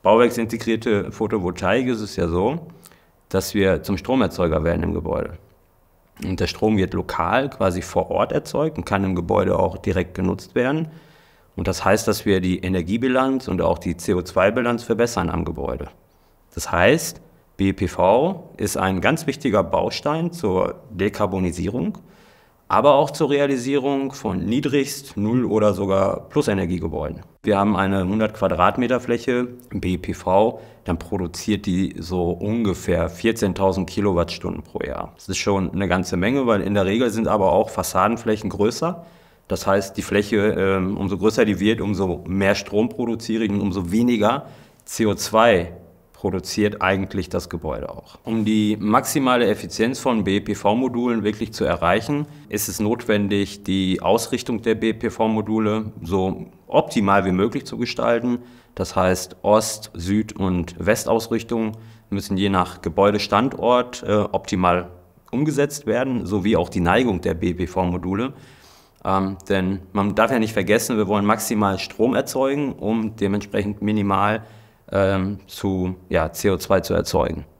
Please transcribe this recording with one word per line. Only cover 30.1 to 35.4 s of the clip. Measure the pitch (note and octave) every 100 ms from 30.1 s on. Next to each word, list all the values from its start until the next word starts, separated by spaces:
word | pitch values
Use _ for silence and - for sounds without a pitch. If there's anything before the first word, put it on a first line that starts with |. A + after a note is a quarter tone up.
V, | F2 - F#2+ A2 - - -
dann | - E2+
produziert | - G2 F2 - - G2+ G2+
die | F#2 F#2+ -
so | D#2+ F#2 E2+
ungefähr | F2 G#2 A#2 G#2+ E2+ - E2+ E2
vierzehntausend | - A2+ A2 G2+ F2+ F#2+ F#2+ E2
Kilowattstunden | - G2+ F2 E2+ - F2+ F2+
pro | - -
Jahr. | - - - -
Das | -
ist |
schon | F#2+